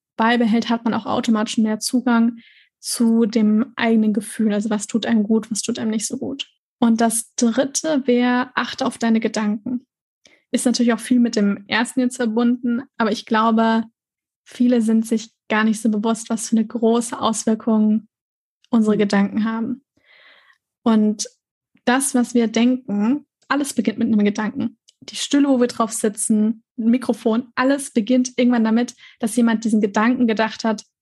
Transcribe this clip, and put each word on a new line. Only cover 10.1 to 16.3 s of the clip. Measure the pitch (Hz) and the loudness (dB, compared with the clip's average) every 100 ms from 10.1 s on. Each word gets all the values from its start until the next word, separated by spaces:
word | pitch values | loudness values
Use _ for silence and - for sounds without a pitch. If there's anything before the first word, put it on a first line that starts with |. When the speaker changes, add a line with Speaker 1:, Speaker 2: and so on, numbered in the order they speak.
| _ _ _ _ | _ _ _ _
Speaker 1:
Ist | 247 - | -4 0
natürlich | 233 240 | 0 0
auch | 226 | 0
viel | - 247 | 0 2
mit | 233 226 | 2 2
dem | 202 202 - | 0 0 -2
ersten | 214 247 - | -2 -2 0
jetzt | 247 - | -2 -2
verbunden, | 240 220 240 247 240 233 - - | -4 0 0 0 -2 -4 -6 -4
aber | 220 | -2
ich | 214 - | -2 -2
glaube, | 220 226 226 226 226 226 _ _ _ _ _ | 0 2 2 2 0 -2 _ _ _ _ _
viele | _ - 247 247 | _ -2 2 2
sind | 220 226 220 | 2 2 0
sich | 226 - _ - | -4 -4 _ -4
gar | 214 | 0
nicht | 220 214 | 0 0
so | 233 | -2
bewusst, | 214 220 226 | -2 -2 -4
was | - | -4